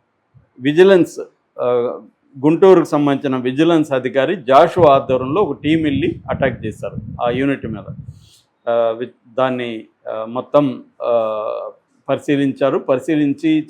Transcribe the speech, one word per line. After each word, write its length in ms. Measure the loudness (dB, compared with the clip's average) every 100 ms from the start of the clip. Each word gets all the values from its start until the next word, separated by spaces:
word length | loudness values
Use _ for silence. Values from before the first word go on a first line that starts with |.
| _ _ _ _ _ _
విజిలెన్స్, 600 | -2 6 6 6 2 -4 -16 _ _ -6
ఆ, 60 | -2 0 -2 -6 -16 _ _ -2
గుంటూరుకు 400 | 0 4 6 6
సంబంధించిన 520 | 4 0 0 0 -2 -4
విజిలెన్స్ 560 | -4 0 2 2 0
అధికారి 440 | -2 -2 -2 -2 -4
జాషువా 580 | 4 4 4 4 4
ఆధ్వర్యంలో 480 | 4 2 -2 0 -2
ఒక 200 | -2 -2
టీం 200 | -2 0
వెళ్ళి 380 | 0 -2 -4 -6 -8
అటాక్ 340 | -2 -2 -2
చేశారు 320 | -10 -10 -12 -12 -14 -6
ఆ 80 | -4
యూనిట్ 360 | -2 -2 -4 -8
మీద. 280 | -12 -12 -18 -18 -20 _ _ _ _ -4
ఆ, 240 | 0 0 -2
వి-, 360 | -10 _ _ -4
దాన్ని, 460 | -2 -2 -8 -10 -14 _ -12
ఆ, 160 | -10 -8
మొత్తం, 560 | -10 -2 0 0 -4 -14 _
ఆ, 680 | -2 -2 -2 -4 -6 -8 -12 -16 _ _ -8
పరిశీలించారు. 720 | -6 -2 -2 -2 0 0 0
పరిశీలించి 880 | -2 -2 0 -2 -2 -2 0 -2 0